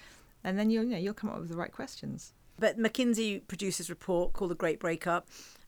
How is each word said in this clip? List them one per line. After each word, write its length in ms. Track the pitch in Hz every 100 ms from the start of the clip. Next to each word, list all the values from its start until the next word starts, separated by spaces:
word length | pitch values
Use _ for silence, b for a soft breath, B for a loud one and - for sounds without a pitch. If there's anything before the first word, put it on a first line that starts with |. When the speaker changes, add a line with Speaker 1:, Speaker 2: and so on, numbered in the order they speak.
| B B B B
Speaker 1:
and 140 | 185 190
then 140 | 214
you'll, 120 | 226 240
you 60 |
know, 40 | 185
you'll 160 | 196
come 160 | 214 214
up 100 | -
with 100 | 165
the 80 | 165
right 140 | -
questions. 640 | - - - 139 139 - _ - -
Speaker 2:
But 220 | 220 226
McKinsey 680 | 220 - 247 220 220 196 -
produces 400 | 180 196 175 175
a 40 |
report 400 | 175 - 175 180
called 160 | - 185
The 60 | 170
Great 240 | 170 151
Breakup, 500 | 175 165 175 170 - B B B